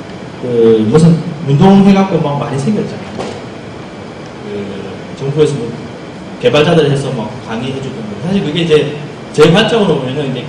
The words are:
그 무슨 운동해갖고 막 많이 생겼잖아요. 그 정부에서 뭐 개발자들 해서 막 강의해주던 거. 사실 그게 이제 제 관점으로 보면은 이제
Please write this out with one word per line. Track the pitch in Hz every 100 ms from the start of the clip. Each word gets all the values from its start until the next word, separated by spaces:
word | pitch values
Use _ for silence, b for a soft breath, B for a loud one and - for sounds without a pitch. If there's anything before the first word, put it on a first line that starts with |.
| - - - -
그 | 127 117 113 110 110
무슨 | 151 170 160 - - 135
운동해갖고 | 143 190 196 196 196 190 160
막 | 147 143
많이 | - 135
생겼잖아요. | - 208 - - - - - - - - - - - - - - - - 208
그 | 202 196 196 190 - 165 -
정부에서 | 139 143 147 135
뭐 | 117 - - - - - - -
개발자들 | - 147 156 170 139
해서 | 139 131
막 | 113 107 - -
강의해주던 | 113 131 135 131
거. | 110 107 101 170
사실 | 202
그게 | 147 165
이제 | 165 151 - - - - -
제 | - 165
관점으로 | 185 220 233 185 143
보면은 | 127 143 135
이제 | -